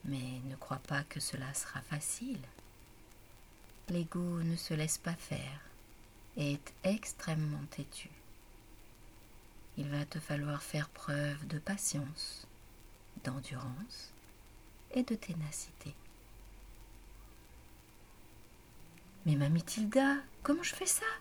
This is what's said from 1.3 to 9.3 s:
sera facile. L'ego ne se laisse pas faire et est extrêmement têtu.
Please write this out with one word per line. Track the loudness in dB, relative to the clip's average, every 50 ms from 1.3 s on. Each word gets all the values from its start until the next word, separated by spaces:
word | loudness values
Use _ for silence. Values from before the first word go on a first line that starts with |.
| 0 -2 -2 0 0
sera | 0 -2 0 -2 -4
facile. | -4 -2 -2 0 0 0 0 0 0 -2 -2 -2 -4 -8 -12 -14 -16 -16 -16 -18 -18 -18 -16 -18 -18 -18 -18 -18 -18 -18 -18 -18 -18 -18 -18 -18 -16 -16 -16 -14 -2 2
L'ego | 4 4 4 4 2 2 2 4 4 4 4
ne | 4 4
se | 2 2 2 2
laisse | 4 4 4 2 2
pas | 2 0 0
faire | 0 -2 -2 -2 -2 -2 -4 -6 -8 -10 -12 -14 -16 -16 -16 -16 -16 -16 -18 -16 -18 -18 -10 0 2
et | 4 4 4
est | 2 0 -8 -14 2 4
extrêmement | 4 4 4 2 -4 -6 -4 0 2 4 4 4 4 2 0 -2 -4
têtu. | -4 -6 -6 -6 -6 -10 -10 -10 -12 -14 -16 -16 -16 -16 -16 -18 -18 -18 -16 -16 -16 -16 -16 -16 -16 -16 -16 -16 -16 -16 -18 -16